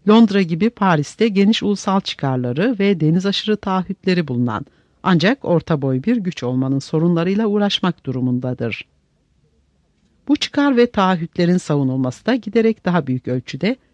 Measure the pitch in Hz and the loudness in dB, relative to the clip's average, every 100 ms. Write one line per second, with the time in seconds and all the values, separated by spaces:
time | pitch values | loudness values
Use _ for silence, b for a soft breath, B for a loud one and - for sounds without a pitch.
0 | 196 220 220 196 175 165 220 - 196 156 | 4 6 6 4 0 0 -2 0 2 2
1 | 143 - 226 196 196 226 208 202 - 190 | 0 -2 0 2 2 2 0 -2 0 -2
2 | - - 139 127 123 131 226 208 196 180 | -2 -6 -4 -2 -2 -2 -2 0 0 2
3 | 156 175 196 190 214 208 208 185 175 196 | 2 2 0 -4 -4 -4 -2 -4 -4 -6
4 | 190 180 147 123 123 104 139 b b b | -2 -2 0 -2 -2 -4 -8 b b b
5 | - 175 180 269 - 170 - 151 135 131 | 0 2 2 0 0 -2 0 -2 -2 -2
6 | 170 240 180 - 123 127 131 135 - 160 | 0 -2 -2 -6 -4 -2 -2 -4 -2 -2
7 | 170 170 170 202 220 208 202 - 180 - | 0 0 0 0 0 0 0 0 -2 -4
8 | - 127 127 123 127 123 120 - - _ | -6 -4 -2 -2 -2 -6 -6 -8 -12 _
9 | _ _ _ _ _ _ _ _ _ _ | _ _ _ _ _ _ _ _ _ _
10 | _ _ - 294 - - 285 240 240 - | _ _ -2 -2 0 0 2 4 2 2
11 | 185 185 170 - 175 180 - 147 135 131 | 0 0 -4 -2 2 2 0 0 0 0
12 | 127 - - 247 208 226 226 214 190 175 | -2 -4 -2 -2 0 0 2 0 0 -2
13 | 135 127 - 127 - 131 190 262 _ | 0 -4 -4 -6 -6 -4 -4 -4 _